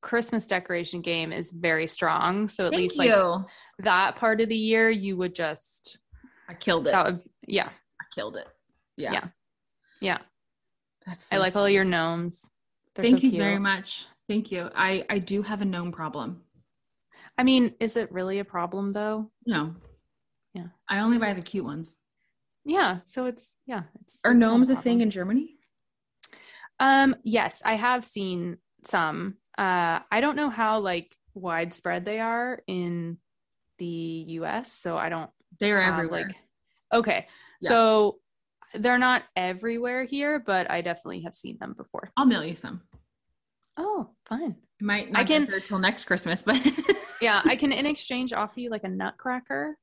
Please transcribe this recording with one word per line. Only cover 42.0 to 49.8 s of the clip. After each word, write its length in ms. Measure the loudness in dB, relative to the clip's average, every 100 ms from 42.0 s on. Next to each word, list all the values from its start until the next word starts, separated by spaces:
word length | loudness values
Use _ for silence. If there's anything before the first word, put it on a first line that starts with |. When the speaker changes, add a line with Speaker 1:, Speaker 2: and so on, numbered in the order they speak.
| -8 2
Speaker 2:
I'll 120 | 4
mail 160 | 2
you 100 | -2
some. 280 | -8 -12 -14 _ -20 _ _ _ _ _ _ _ -8
Speaker 1:
Oh, 320 | -4 -4 -6 _ _
fun. 300 | -6 -6 -8 _ _
Speaker 2:
It 40 |
might 240 | -2 -2 0
Speaker 1:
I 140 | 0
Speaker 2:
not 60 | 4
Speaker 1:
can 140 | 4 2
Speaker 2:
get 40 |
there 80 | -2
till 200 | -4 0
next 240 | 0 0
Christmas, 400 | 0 0 0 -2
but 160 | 2 4 4 2 0
<laughs> 300 | 0 0 -2
Speaker 1:
Yeah, 200 | 4 4
I 120 | 4 4
can 160 | 2
in 160 | 2 0
exchange 460 | -2 -4 -4 -4
offer 260 | -2 -4 -6
you, 100 | -6
like, 140 | -6
a 60 | -6
nutcracker. 840 | -4 -6 -6 -6 -6 -4 -4 -4 -8